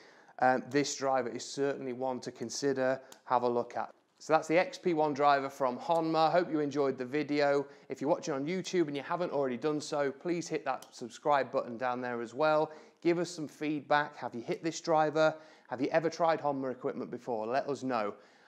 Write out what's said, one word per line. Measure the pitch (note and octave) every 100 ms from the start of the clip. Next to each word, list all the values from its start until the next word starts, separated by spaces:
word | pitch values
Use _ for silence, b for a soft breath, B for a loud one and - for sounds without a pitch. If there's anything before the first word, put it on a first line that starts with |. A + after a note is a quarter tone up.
| B B B -
um, | C3 B2+ A#2
this | C#3+ C#3 -
driver | C3+ C3 A#2+
is | A#2+
certainly | - C#3 C#3 C3+ C3+
one | B2 C3 B2
to | C3
consider, | - A#2 - C#3+ C3 C3 C3 B B -
have | B2
a | B2
look | A#2+ A#2+ A#2+
at. | - - _ _
So | -
that's | D#3 D#3
the | E3
X | F3+ -
P | F#3
one | D#3 D#3
driver | C#3 D3 C#3 C3+
from | - C3 B2
Honma. | - E3 D#3+ D#3+ D#3+
Hope | E3+ E3+
you | D#3
enjoyed | C#3+ C#3+ C3+ B2
the |
video. | B2 D3 C#3+ D3 C#3+ C#3+ C#3 B B
If | C#3
you're | -
watching | F3 E3
on | C3+ D3
YouTube | F#3 F3 F#3 D3+
and | C#3+
you |
haven't | C3 E3+ F3
already | C#3+ C3+ A#2+
done | D3+ D3+
so, | - D3 C#3
please | C3+ F3 F3 D#3
hit | D#3
that | C#3 B2+ -
subscribe | - A2+ - D3+ C#3+ C3
button | C3+ A#2+ A#2
down | B2+ B2
there | B2 A#2+
as | A2+
well. | B2 D#3 D3+ D#3 B B B
Give | E3 E3+
us | E3+
some | - C#3
feedback. | - D3+ D3+ C3+ D3 D3 -
Have | B2
you | A#2+
hit | C#3 D#3+
this | D#3+ D#3
driver? | E3+ D#3 D#3 D3+ D#3 D#3 B B B
Have | A#2
you | C#3
ever | D#3+ D#3
tried | - E3 D#3
Honma | C#3+ C3+ C3
equipment | A#2+ C#3 B2+ G#2+
before? | A#2+ - A2 A2
Let | C3+ -
us | B2
know. | C3 A#2+ G#2 - B B